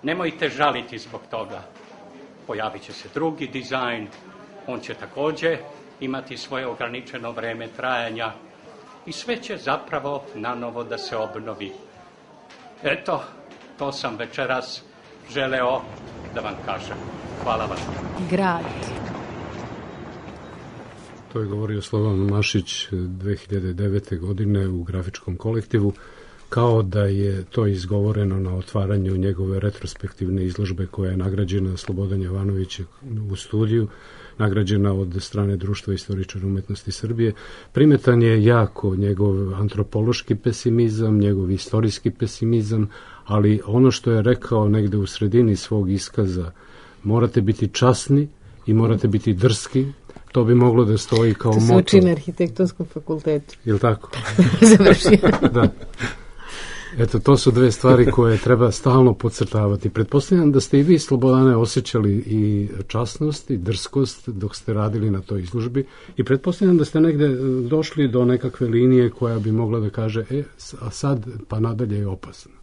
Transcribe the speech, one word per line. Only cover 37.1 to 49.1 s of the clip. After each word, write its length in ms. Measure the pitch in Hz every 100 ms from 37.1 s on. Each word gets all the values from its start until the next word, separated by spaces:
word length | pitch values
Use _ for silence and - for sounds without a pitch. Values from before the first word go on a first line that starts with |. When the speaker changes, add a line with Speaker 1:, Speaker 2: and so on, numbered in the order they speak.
| 117 113 107 - - -
Speaker 3:
Primetan 500 | - 151 135 - 120
je 220 | 117 113
jako 520 | 107 120 104 - 101 92
njegov 580 | 101 95 101 95 95
antropološki 800 | 95 104 104 101 107 113 120 -
pesimizam, 840 | 107 123 104 123 117 117 110 110 107
njegov 320 | 101 98 92
istorijski 600 | 95 - 110 110 - 113
pesimizam, 800 | - 113 - 117 117 104 110 104 - - -
ali 360 | - 104 101 107 -
ono 240 | 113 131
što 200 | - -
je 120 | 110
rekao 460 | 107 123 - 113 104
negde 280 | 107 104 104
u 100 | 95
sredini 500 | - 104 117 117 92
svog 340 | - 110 95
iskaza, 600 | 95 - - 98 90 85 - - - - -
„Morate 360 | 101 117 117 120
biti 280 | 98 107 104
časni 600 | - 127 117 - 139 147 - - - -
i 80 |
morate 340 | 110 113 107
biti 240 | 113